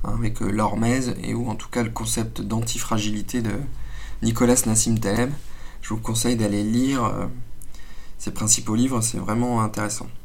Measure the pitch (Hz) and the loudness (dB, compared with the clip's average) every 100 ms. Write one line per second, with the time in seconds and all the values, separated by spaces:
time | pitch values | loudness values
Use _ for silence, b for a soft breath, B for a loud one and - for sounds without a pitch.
0 | 98 113 120 - 107 104 107 104 117 131 | 0 2 2 2 0 2 2 2 2 2
1 | 123 - 110 113 117 107 - - 113 - | 0 -2 -2 -2 -2 -4 -4 -2 -2 -2
2 | 110 - 110 - 101 110 117 - - 110 | -2 -2 -2 -4 -2 0 0 -2 0 2
3 | 107 107 - 123 110 101 - B B B | 2 0 0 0 0 -2 -2 B B B
4 | B B 113 117 120 127 139 117 120 110 | B B 0 4 4 4 4 2 4 2
5 | 104 107 127 147 B B B B - 110 | 2 2 0 -2 B B B B -6 -4
6 | 110 110 123 117 104 101 104 120 131 135 | -2 0 2 2 2 2 2 2 2 2
7 | 110 101 98 - - - B B B B | 0 0 -2 -4 -4 -4 B B B B
8 | B B - - 107 - 101 110 131 123 | B B -4 -2 2 2 4 2 2 2
9 | 113 101 92 110 123 117 107 107 104 - | 0 -2 0 0 2 2 0 -2 -4 -4
10 | - - | -6 -8